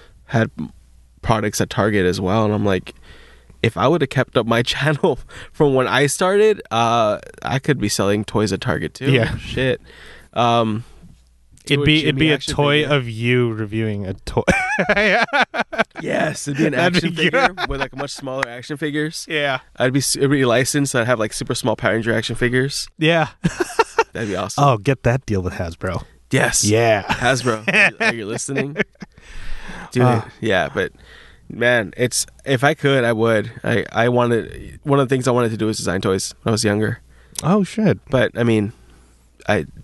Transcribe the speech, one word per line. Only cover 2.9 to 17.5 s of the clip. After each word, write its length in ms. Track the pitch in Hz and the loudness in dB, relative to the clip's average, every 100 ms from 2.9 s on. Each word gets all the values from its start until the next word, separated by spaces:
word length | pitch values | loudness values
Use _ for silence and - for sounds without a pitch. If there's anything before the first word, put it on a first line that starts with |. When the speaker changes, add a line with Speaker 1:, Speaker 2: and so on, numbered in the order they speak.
| - - - - - - - | -16 -20 -20 -20 -20 -20 -4
Speaker 1:
if 120 | 113 - | -2 2
I 100 | 123 | 2
would 140 | 165 | 2
have 100 | 139 | 0
kept 260 | 143 123 127 | 0 0 0
up 80 | 113 | 2
my 160 | 117 | 2
<laughs> 100 | 120 | 0
channel 440 | - 143 143 185 127 - - - | 0 0 2 2 0 -4 -18 -12
from 220 | - 147 | 2 4
when 140 | 131 120 | 4 2
I 180 | 120 143 | 2 2
started, 560 | - 185 202 214 202 - | 2 2 4 4 2 -2
uh, 480 | 113 117 117 107 104 - - | 0 2 4 2 0 -6 -10
I 160 | - 131 | -4 -2
could 220 | - 135 | 0 0
be 100 | 104 | 0
selling 360 | - 98 104 104 | 0 0 0 0
toys 280 | 110 104 | -2 0
at 80 | 95 | -2
Target 320 | - 78 80 | -2 -4 -4
too. 180 | - 135 | -4 0
Speaker 2:
Yeah. 240 | 131 110 113 | 2 2 -4
Speaker 1:
Shit. 440 | - - 131 - - - - - - | -6 -4 -2 -2 -8 -20 -20 -20 -8
Um, 500 | - 120 120 110 107 - - - - _ _ _ - - | 0 2 2 2 -2 -8 -18 -20 -20 _ _ _ -18 -2
Speaker 2:
It'd 140 | 143 | 0
Speaker 1:
do 20 | |
a 40 | 143 | 2
Speaker 2:
be, 140 | 156 | 2
it'd 120 | 151 135 | 2 2
Speaker 1:
Jimmy 40 | 156 | 2
Speaker 2:
be 40 | |
a 40 | 143 | 0
Speaker 1:
action 180 | - - | -2 0
Speaker 2:
toy 280 | 143 147 | 2 2
Speaker 1:
figure. 120 | 139 147 | 2 0
Speaker 2:
of 140 | 120 | -2
you 420 | 110 117 123 120 | -2 2 2 2
reviewing 520 | 110 107 110 110 101 95 | -2 -4 -4 -4 -4 -6
a 80 | |
toy. 300 | 98 - - - 784 740 855 | -8 -4 0 2 0 0 -2
<laughs> 460 | 185 202 214 208 226 277 285 294 - 269 - - | 0 0 2 2 0 0 -2 -2 -6 -4 -6 -6
Speaker 1:
Yes, 460 | 160 - 160 - - | -6 -2 -2 -4 -6
it'd 100 | 139 | -2
be 60 | 156 | 0
an 60 | |
Speaker 2:
That'd 220 | 139 175 180 | 2 2 2
Speaker 1:
action 120 | 185 | 0
Speaker 2:
be 140 | 165 | -2
Speaker 1:
figure 240 | 180 262 | 0 2
Speaker 2:
good. 200 | 247 | 0